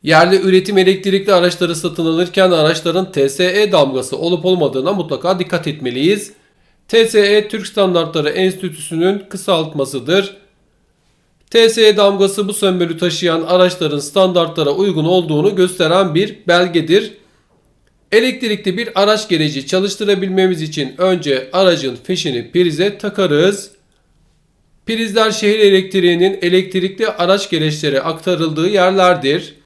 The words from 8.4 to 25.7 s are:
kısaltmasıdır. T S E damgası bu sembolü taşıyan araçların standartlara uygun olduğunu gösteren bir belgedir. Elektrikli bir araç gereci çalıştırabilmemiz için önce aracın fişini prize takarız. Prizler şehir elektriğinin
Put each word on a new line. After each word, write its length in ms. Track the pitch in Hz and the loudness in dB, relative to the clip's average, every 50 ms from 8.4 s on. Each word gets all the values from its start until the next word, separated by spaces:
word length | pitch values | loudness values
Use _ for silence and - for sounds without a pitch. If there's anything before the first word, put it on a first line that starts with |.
| 185 190 185 - 190 180 151 147 151 - 170 160 170 185 202 202 190 - | 0 0 -2 -2 -8 -10 -10 -10 -12 -8 -4 -2 0 0 0 -2 -6 -12
kısaltmasıdır. 1040 | - 185 - - 185 165 160 151 156 147 139 - 147 135 117 131 175 196 196 - - - _ _ _ _ _ _ _ _ _ _ _ _ _ _ _ _ _ _ _ _ _ _ | -14 -10 -4 -2 -2 -2 -2 -4 -4 -6 -6 -4 -6 -10 -4 0 0 0 0 -2 -10 -20 _ _ _ _ _ _ _ _ _ _ _ _ _ _ _ _ _ _ _ _ _ _
T 180 | - 233 226 220 | 2 2 4 4
S 200 | 220 226 214 214 | 4 4 4 4
E 80 | 214 | 4
damgası 520 | 202 202 202 196 190 196 190 196 214 208 190 | 4 2 2 2 2 0 0 0 -2 -4 -4
bu 40 | |
sembolü 460 | 208 - - 196 185 180 175 165 165 160 | -4 0 0 0 2 0 -2 -2 -2 -2
taşıyan 440 | 180 175 156 - 175 170 160 165 | -2 -4 -2 -2 -2 -2 0 -2
araçların 560 | 160 156 180 180 185 180 175 - 170 151 143 143 | 0 0 4 4 4 2 2 -2 -4 -4 -2 -4
standartlara 720 | 143 - - 196 190 185 175 175 170 156 156 165 156 143 | -6 -4 0 2 2 2 2 0 0 0 -2 -2 -2 -2
uygun 340 | 143 185 196 202 175 156 151 | 0 0 0 0 0 0 0
olduğunu 520 | 165 180 185 170 156 156 147 156 208 214 | 2 2 0 0 0 -2 0 0 0 2
gösteren 580 | 185 180 185 180 - 175 156 170 185 196 180 151 | 2 0 0 0 -2 0 2 2 2 2 2 0
bir 220 | 165 202 214 214 - _ 175 | -2 -2 -2 -6 -10 _ 2
belgedir. 640 | 170 175 180 180 165 170 - - 170 208 226 214 - - _ _ _ _ _ _ _ _ _ _ _ _ _ _ _ _ _ _ | 2 2 2 2 0 -2 0 2 2 0 0 -2 -14 -20 _ _ _ _ _ _ _ _ _ _ _ _ _ _ _ _ _ _
Elektrikli 640 | 196 220 226 262 - - 254 226 214 202 - 196 175 | 0 2 2 0 -4 -4 -4 -4 -4 -4 -4 -6 -4
bir 120 | 196 233 226 - | -4 -6 -6 -2
araç 340 | 185 202 208 214 214 214 - | 0 2 2 2 0 0 -4
gereci 380 | 180 156 156 147 151 139 135 | -2 0 0 -2 -2 -6 -6
çalıştırabilmemiz 960 | - - 185 190 202 196 - 214 202 202 185 190 190 185 185 190 185 185 160 | -2 -2 -2 -2 -2 -4 -4 -2 -2 0 0 -2 -2 0 2 2 2 0 -2
için 320 | 156 156 151 151 143 131 - - | -4 -6 -6 -6 -6 -6 -4 -2
önce 500 | 180 190 185 175 147 143 135 131 127 - | 0 0 0 0 0 -2 -2 -2 -2 -4
aracın 440 | - 180 196 185 170 151 131 131 120 117 - | 0 2 2 4 2 2 -2 -6 -8 -8 -6
fişini 460 | - 185 175 - 165 123 120 113 - | -6 -6 -4 -4 -4 -4 -6 -8 -4
prize 460 | - 170 180 170 151 151 180 208 202 - | 0 0 0 0 0 0 -2 -2 -2 -6
takarız. 720 | - 208 202 - 190 175 147 147 165 190 208 196 - - _ _ _ _ _ _ _ _ _ _ _ _ _ _ _ _ _ _ _ _ _ _ _ | -10 -8 -4 -2 -2 0 2 2 2 2 0 -2 -10 -18 _ _ _ _ _ _ _ _ _ _ _ _ _ _ _ _ _ _ _ _ _ _ _
Prizler 440 | - 226 220 226 214 196 226 220 220 | -6 -4 -4 -4 -2 0 0 0 0
şehir 280 | 214 220 214 202 208 220 | 0 0 0 0 2 4
elektriğinin 800 | 214 202 | 4 4